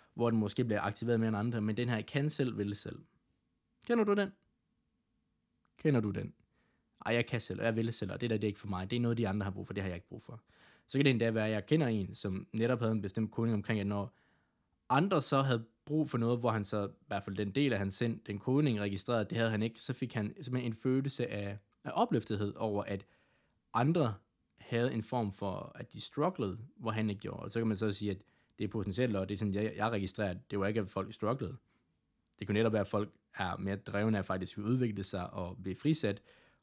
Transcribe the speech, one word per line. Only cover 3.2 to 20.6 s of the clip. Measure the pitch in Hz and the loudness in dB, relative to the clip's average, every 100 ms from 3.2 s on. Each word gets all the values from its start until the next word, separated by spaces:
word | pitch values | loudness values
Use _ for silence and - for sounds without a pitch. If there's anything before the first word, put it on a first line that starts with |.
| _ _ _ _ _ _ - | _ _ _ _ _ _ 0
Kender | 233 | 2
du | 208 | 4
den? | 202 196 - _ _ _ _ _ _ _ _ _ _ _ _ _ _ | 2 0 -4 _ _ _ _ _ _ _ _ _ _ _ _ _ _
Kender | 160 131 | 2 4
du | 107 | 2
den? | 98 - - _ _ _ _ _ _ - | -2 -4 -10 _ _ _ _ _ _ 0
"Ej, | |
jeg | 117 120 | 0 2
kan | 120 | -2
selv, | - 101 | -4 -2
og | 117 | 0
jeg | 110 | 0
vil | 113 | 0
selv, | 117 101 | -2 -4
og | - | -4
det | 120 | -2
der, | 110 | 0
det | |
er | 104 | 0
ikke | 101 | -2
for | 101 | -4
mig. | 92 95 | -4 -2
Det | 120 | 0
er | |
noget, | 120 117 | 0 2
de | 107 | 0
andre | 101 | 0
har | 98 | -2
brug | 98 - | -4 -6
for, | |
det | 95 | -4
har | 95 | -4
jeg | 87 | -4
ikke | - | -8
brug | - | -14
for." | - 117 - _ - - - | -14 -18 -20 _ -20 -20 -4
Så | 135 | 4
kan | |
det | 143 | 4
endda | 120 113 | 6 4
være, | 113 107 | 4 2
at | |
jeg | 110 - | 0 2
kender | - 135 | 4 4
en, | 110 92 | 2 0
som | - 104 95 - | -4 -4 -4 -4
netop | 110 117 123 | 0 2 2
havde | 113 | 2
en | 110 | 0
bestemt | 98 - 107 | 0 -2 -2
kodning | - 113 | 0 0
omkring, | 107 - 107 | 0 0 0
at | 101 | 0
når | 101 98 - _ _ _ _ _ _ - | -2 -4 -10 _ _ _ _ _ _ 2
andre | 135 196 180 | 4 6 2
så | - 135 | 4 2
havde | 139 120 113 _ | 4 2 -2 _
brug | - 151 151 | -2 0 0
for | 131 | 2
noget, | 117 120 | 2 2
hvor | 117 | 2
han | 110 | 0
så, | 101 107 101 | 0 -2 -2
i | - - | -6 -6
hvert | 101 | -4
fald | 101 95 | -4 -4
den | 101 | -2
del | 113 143 | 0 2
af | 110 | 2
hans | 98 | 0
sind, | 98 120 113 - | 0 -2 -2 -6
den | 101 | -4
kodning | - 135 151 107 | 2 4 4 2
registrerede, | 101 98 - 117 | 0 -2 0 0
det | 104 117 | 2 2
havde | 113 | 2
han | 110 | 2
ikke, | 110 - | 0 -2
så | - | -6
fik | - 123 | -4 -4
han | 117 104 - | -2 -4 -6
simpelthen | 123 127 | -4 -2